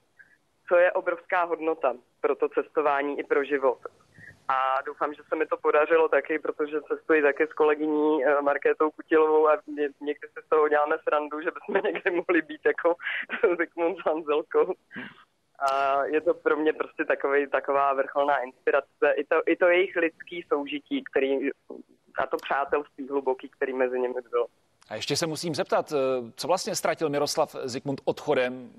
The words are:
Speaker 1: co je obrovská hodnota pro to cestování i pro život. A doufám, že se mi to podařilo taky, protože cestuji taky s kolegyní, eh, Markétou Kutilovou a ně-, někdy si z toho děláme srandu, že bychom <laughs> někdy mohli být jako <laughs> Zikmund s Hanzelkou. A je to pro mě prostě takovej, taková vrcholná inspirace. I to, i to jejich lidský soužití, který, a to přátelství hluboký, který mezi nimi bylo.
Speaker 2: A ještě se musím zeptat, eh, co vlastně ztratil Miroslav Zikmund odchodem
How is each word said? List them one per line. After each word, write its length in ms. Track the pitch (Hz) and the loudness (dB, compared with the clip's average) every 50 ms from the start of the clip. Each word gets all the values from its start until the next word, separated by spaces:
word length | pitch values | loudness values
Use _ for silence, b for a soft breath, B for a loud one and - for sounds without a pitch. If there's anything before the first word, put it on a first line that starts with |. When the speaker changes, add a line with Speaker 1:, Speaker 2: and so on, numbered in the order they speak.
| _ _ _ b b b b b _ _ _ _ _ - | _ _ _ b b b b b _ _ _ _ _ 2
Speaker 1:
co 80 | 185 | 4
je 160 | 175 180 180 | 6 6 4
obrovská 520 | - 185 175 180 170 170 - - 190 180 170 | 2 0 -2 -2 -4 -4 -4 -4 -2 0 0
hodnota 500 | 170 160 151 160 160 160 160 139 127 120 127 - _ _ _ | 0 -2 -2 -2 -2 -2 0 0 -2 -2 -4 -10 _ _ _
pro 160 | - 147 135 | -2 -2 0
to 120 | - 151 143 | 0 -2 -2
cestování 720 | - 151 135 - - - 143 151 139 139 143 143 139 - | 0 -2 -4 -2 -2 0 2 2 2 0 0 -2 -4 -4
i 40 | - | -2
pro 200 | - 156 143 135 | 0 0 0 0
život. 340 | 131 147 135 135 127 117 - - - _ _ _ _ B B B B B B _ - | 0 0 0 2 0 0 -2 -6 -18 _ _ _ _ B B B B B B _ -2
A 340 | 135 131 131 131 131 135 135 | 0 0 0 0 0 -2 -4
doufám, 280 | 147 143 - 156 147 147 | -6 -6 -4 -4 -4 -6
že 80 | 147 - - | -8 -8 -4
se 80 | 170 | -2
mi 100 | 160 156 | -2 -2
to 100 | - 170 | -2 -4
podařilo 520 | - - 156 151 147 156 156 165 160 160 151 | -2 0 2 4 4 4 4 4 4 4 4
taky, 300 | 151 139 - - 156 151 | 2 2 0 0 -4 -4
protože 420 | - 156 - - 151 147 156 147 | -4 -4 -4 -4 -4 -4 -4 -6
cestuji 400 | - - 147 143 - - 160 156 | -6 -6 -8 -4 0 2 2 4
taky 240 | 143 143 139 - 156 | 4 4 2 2 0
s 60 | 156 | 0
kolegyní, 720 | - - 156 151 151 151 156 156 151 151 151 151 156 151 127 | 0 2 2 4 2 2 0 0 0 2 2 2 2 2 2
eh, 180 | 147 143 143 | 2 2 2
Markétou 480 | 143 143 143 143 - 151 147 - 156 151 | 2 2 0 2 2 2 2 2 0 0
Kutilovou 580 | - - - - 165 156 156 156 156 156 156 151 | -2 -6 -2 2 4 4 6 6 6 6 6 4
a 80 | 151 147 - | 4 2 0
ně-, 220 | 151 147 143 147 143 - - | -6 -6 -4 -4 -4 -6 -6
někdy 280 | 147 147 147 - 151 151 | -6 -6 -6 -6 -10 -18
si 180 | - 156 - | -18 -12 -4
z 20 | - | 0
toho 200 | 160 156 151 151 | 2 4 4 4
děláme 280 | 147 147 147 151 160 156 | 4 2 2 0 -2 -2
srandu, 380 | - 165 151 147 151 147 151 151 | -2 -2 -2 -2 -2 -4 -8 -8
že 100 | 165 196 | -6 -8
bychom 240 | - - - - 202 | -8 -8 -6 -4 -2
<laughs> 180 | 196 196 185 170 | -2 -2 -2 -4
někdy 160 | 185 - 196 | -4 -4 -4
mohli 320 | 175 170 165 - - 156 | -2 -2 -2 0 0 0
být 180 | 160 - 156 - - | -2 -4 -6 -2 -2
jako 300 | 147 147 - - 165 170 - B B B B B B | -2 0 0 0 0 0 -2 B B B B B B
<laughs> 300 | - - 240 185 175 165 | -4 0 0 0 0 0
Zikmund 380 | 165 - - 165 170 170 190 165 | -4 -6 -4 -2 -2 -2 -2 -2
s 60 | - | -2
Hanzelkou. 720 | 180 156 165 156 147 147 156 156 - - 151 156 180 - - _ _ B B B B B B B B _ _ _ _ _ - 139 139 | -2 -2 -2 -2 -2 -2 -2 -2 0 0 0 0 0 -2 -10 _ _ B B B B B B B B _ _ _ _ _ -4 -2 0
A 320 | 135 139 139 135 139 139 135 | 0 0 0 0 0 0 0
je 160 | 123 151 156 | 0 -2 0
to 140 | 156 170 160 | 0 0 -2
pro 220 | - - - 156 | 0 0 0 0
mě 160 | 147 156 160 | 2 2 0
prostě 320 | 151 - 139 - - - 151 | 0 0 -4 -6 -6 -4 -2
takovej, 420 | - 135 - - 139 139 143 143 | -2 -2 0 0 0 2 2 2
taková 480 | 131 - 135 - 147 139 139 139 139 135 | 0 -2 -2 0 0 2 2 2 2 2
vrcholná 440 | 135 135 135 - 143 143 147 143 127 | 0 -2 -2 0 0 2 2 2 0
inspirace. 760 | 123 131 - _ - 156 147 - - _ _ - 151 147 135 | -2 -6 -10 _ -2 0 0 0 0 _ _ 0 2 2 2
I 80 | 147 147 | 2 0
to, 120 | - 165 160 - | 0 0 2 2
i 100 | - 165 | 2 2
to 100 | - 185 175 | 4 4 4
jejich 280 | 175 180 196 185 - | 4 4 2 0 0
lidský 480 | 175 170 160 - - - - 175 175 - - | -2 -2 -2 -2 -6 -16 -14 -12 -10 -6 -4
soužití, 560 | 160 143 143 139 147 143 - - 143 131 135 - | -2 -2 -4 -4 -8 -10 -6 -4 -4 -4 -4 -2
který, 400 | - 143 135 135 139 135 139 139 - _ _ - - - - _ _ _ _ _ - - | -2 0 0 0 0 0 -2 -4 -6 _ _ -18 -18 -18 -20 _ _ _ _ _ -6 -6
a 80 | 131 | -6
to 100 | - 165 160 - | -4 -6 -6 -4
přátelství 640 | - 156 139 139 - 156 147 151 - _ - 135 131 | -4 -2 -2 -2 -2 -2 -2 -4 -6 _ -14 -8 -6
hluboký, 400 | 139 139 131 131 131 - 143 131 | -4 -2 -2 -2 -2 -4 -6 -12
který 240 | _ - 139 131 | _ -6 -4 -2
mezi 260 | 127 131 127 123 127 127 | -2 0 -2 0 0 -2
nimi 140 | 123 123 123 123 120 113 | -2 -2 -4 -6 -8 -4
bylo. 160 | 120 120 113 - _ _ _ _ _ _ _ - | -4 -4 -4 -4 _ _ _ _ _ _ _ -12
Speaker 2:
A 40 | 110 | -12
ještě 220 | 110 - - 143 | -8 -6 -4 -4
se 100 | - 170 | -2 -2
musím 280 | 160 156 - 170 170 143 | -4 -4 -6 -6 -6 -4
zeptat, 380 | 170 196 - 226 185 - - | -4 -2 0 0 0 0 0
eh, 40 | 151 139 131 131 131 127 117 113 - | 0 0 0 0 0 -2 -4 -8 -10
co 120 | - - 143 | -6 -2 -2
vlastně 260 | 180 185 - 220 175 | -2 -2 -2 -4 -4
ztratil 340 | - - 180 156 - 165 147 | -2 -2 -2 -2 -2 -2 -2
Miroslav 480 | 143 147 147 143 - 165 147 - - 131 131 | 0 0 -2 0 0 0 -2 -2 -2 -8 -8
Zikmund 360 | 127 117 131 - 143 135 - - | -8 -8 -6 -6 -6 -6 -4 -2
odchodem 680 | 170 143 - - 147 143 131 123 127 127 127 123 113 - | -4 -4 -2 0 0 2 2 0 0 -4 -8 -14 -18 -20